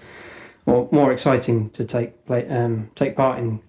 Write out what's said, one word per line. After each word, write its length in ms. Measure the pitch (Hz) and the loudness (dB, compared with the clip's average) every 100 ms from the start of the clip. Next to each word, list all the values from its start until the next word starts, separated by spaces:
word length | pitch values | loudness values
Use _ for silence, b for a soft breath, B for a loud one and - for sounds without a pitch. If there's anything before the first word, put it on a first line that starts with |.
| B B B B B B - | B B B B B B 0
or 220 | 123 123 | 0 2
more 200 | 151 135 | 4 4
exciting 580 | 127 143 127 127 117 107 | 2 2 2 2 0 -2
to 140 | - 113 | -6 -4
take 400 | 123 117 - - | -4 -4 -8 -4
play, 220 | 123 120 | -4 -2
um, 400 | 123 120 113 107 - | -2 -2 -4 -6 -4
take 200 | 139 - | -4 0
part 240 | 131 123 | 0 0
in, 220 | 117 110 | -4 -6